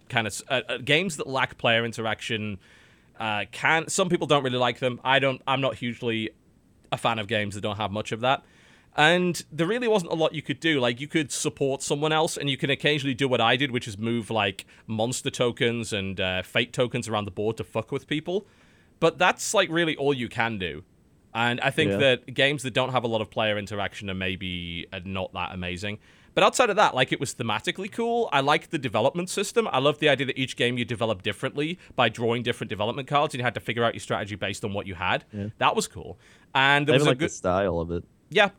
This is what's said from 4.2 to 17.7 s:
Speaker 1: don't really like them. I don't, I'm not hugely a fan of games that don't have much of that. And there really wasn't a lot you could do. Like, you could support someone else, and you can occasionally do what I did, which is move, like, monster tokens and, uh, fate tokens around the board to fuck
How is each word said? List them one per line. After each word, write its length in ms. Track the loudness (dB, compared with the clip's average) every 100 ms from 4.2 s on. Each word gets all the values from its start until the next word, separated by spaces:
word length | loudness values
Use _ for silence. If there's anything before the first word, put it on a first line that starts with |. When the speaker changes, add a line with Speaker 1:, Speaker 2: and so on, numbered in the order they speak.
| 4
Speaker 1:
don't 160 | 2
really 140 | 4 2
like 200 | 0 2
them. 220 | -2 -2
I 160 | 2 4
don't, 220 | 4 0 -2
I'm 140 | 0
not 140 | 0 -2
hugely 540 | -6 -4 -2 -2 -4 -8 _ _ _ _ _
a 40 | -4
fan 200 | -2 -2
of 80 | -2
games 280 | -2 -2
that 80 | -4
don't 140 | -6 -4
have 120 | -4
much 220 | -4 -6
of 80 | -2
that. 220 | 0 0 -4 _ -20 -20 _ 4
And 460 | 6 6 2 -2 -6
there 140 | -4 -2
really 220 | 0 2
wasn't 240 | 2 2
a 20 |
lot 200 | 0 0
you 60 | 0
could 180 | -6 -2
do. 200 | 0 2
Like, 200 | 2 0
you 40 | -2
could 240 | -2 -2
support 520 | -4 -4 -2 -2 -2
someone 300 | -2 0 2
else, 260 | 2 2 0
and 100 | -2
you 80 | 0
can 140 | 0
occasionally 420 | 0 2 2 0
do 140 | 0 2
what 140 | 4
I 140 | 4 4
did, 140 | 2
which 160 | -2 -4
is 120 | -4
move, 320 | -2 -2 0
like, 340 | 0 0 -2 -10 -18 -6
monster 420 | -2 -2 -2 -4
tokens 640 | 0 0 0 -2 -2 -4
and, 260 | -4 -4 -4
uh, 220 | -2 -2
fate 300 | -2 -2 0
tokens 340 | 0 -2 -2 -4
around 180 | -4 -4
the 40 |
board 280 | -4 -4 -4
to 60 |
fuck 280 | -6